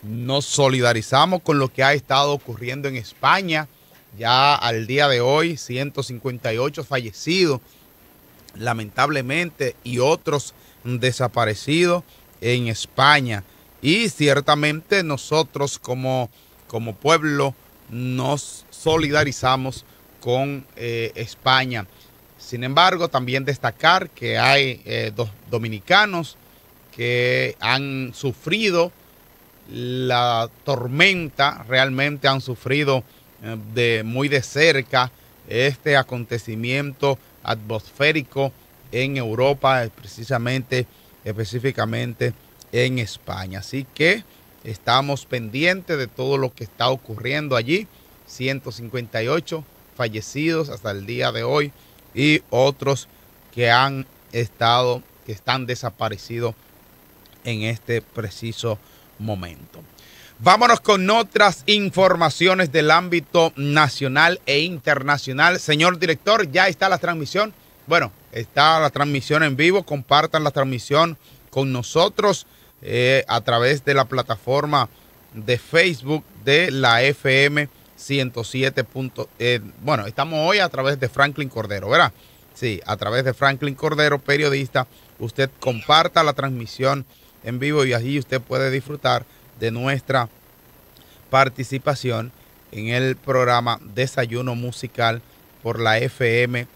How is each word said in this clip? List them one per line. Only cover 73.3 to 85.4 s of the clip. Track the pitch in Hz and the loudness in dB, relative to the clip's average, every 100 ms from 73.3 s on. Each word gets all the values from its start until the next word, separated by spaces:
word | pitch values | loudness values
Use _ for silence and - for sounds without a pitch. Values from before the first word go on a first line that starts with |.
| 117 | -2
través | 110 117 123 143 | 2 2 4 2
de | 135 | 2
la | 139 135 | 2 2
plataforma | 131 123 113 - 139 147 147 120 - - _ _ | 0 -4 -4 0 0 2 0 0 -4 -20 _ _
de | 110 107 123 | -12 -2 -2
Facebook | - 160 180 143 127 151 - - 107 | 0 2 2 0 -4 -4 -6 -10 2
de | 147 180 | 4 4
la | 135 127 117 | 2 4 4
F | 135 143 139 131 | 4 0 2 4
M | 143 147 147 _ _ _ | 4 2 -4 _ _ _
ciento | - 143 127 120 113 | -4 -2 -2 -4 -6
siete | 127 131 131 117 | -2 -2 0 -4
punto, | 131 131 - - _ | -6 -8 -8 -14 _
eh, | 120 120 104 - | 0 0 -2 -10
bueno, | 117 143 101 | -2 -2 -2
estamos | - 147 160 160 | -4 -4 0 2
hoy | 202 | 2
a | 180 | 0
través | 135 135 143 | 0 -2 0
de | 127 | -4
Franklin | - 143 143 139 | 2 0 2 -6
Cordero, | 117 107 101 98 | -6 -6 -6 0
¿verdad? | 143 151 - - - - | 4 4 2 -20 -20 -20
Sí, | - 127 95 - | -6 -4 -4 -6
a | 104 | -4
través | 104 117 131 | -2 0 0
de | |
Franklin | 120 139 135 147 135 | 2 0 0 -4 -4
Cordero, | 151 147 151 143 | -4 2 2 2
periodista. | - 143 151 139 135 139 127 - - _ | 0 0 2 0 0 -2 -2 -8 -20 _
Usted | 113 - | -10 -2